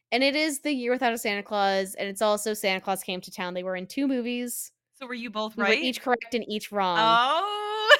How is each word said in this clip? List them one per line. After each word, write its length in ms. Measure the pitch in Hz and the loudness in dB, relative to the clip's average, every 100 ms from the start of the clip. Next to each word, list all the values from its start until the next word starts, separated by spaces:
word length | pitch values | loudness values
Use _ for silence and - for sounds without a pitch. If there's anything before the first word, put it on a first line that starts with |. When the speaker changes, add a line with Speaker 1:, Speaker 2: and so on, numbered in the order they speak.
| - | -4
Speaker 1:
And 140 | 240 | 0
it 100 | 277 | 2
is 260 | 285 311 277 | 2 0 -2
The 120 | 294 | -2
Year 180 | 269 240 | -2 0
Without 220 | 254 247 | 0 0
a 60 | 226 | 0
Santa 240 | 226 202 | -2 -2
Claus, 500 | 202 208 196 190 190 | -2 0 2 2 -2
and 140 | - 202 | -4 -6
it's 120 | 196 | 0
also 320 | 214 208 214 | 0 2 -2
Santa 280 | 214 202 190 | -2 0 0
Claus 220 | 196 185 | -2 -4
Came 160 | - 185 | -4 -8
to 100 | - | -8
Town. 240 | - 180 | -8 -6
They 80 | 180 | -4
were 140 | 185 185 | -4 -6
in 100 | 185 | -6
two 220 | - 277 | -2 0
movies. 640 | 254 233 240 247 - - _ _ | 0 -2 -4 -6 -8 -12 _ _
Speaker 2:
So 120 | - 254 | -14 -10
were 80 | |
you 160 | 247 240 | -8 -8
both 260 | 214 214 214 | -6 -4 0
Speaker 1:
We 60 | |
were 60 | 202 | 2
Speaker 2:
right? 100 | 226 | 2
Speaker 1:
each 240 | 262 240 | 0 -2
correct 320 | 262 240 - | 0 -2 0
and 100 | 233 - | -4 -4
each 240 | 214 - | -6 -4
wrong. 260 | 208 185 180 | -2 2 4
Speaker 2:
Oh. 960 | 226 233 254 320 403 415 415 440 427 571 | 6 6 4 2 -2 -4 -4 0 6 6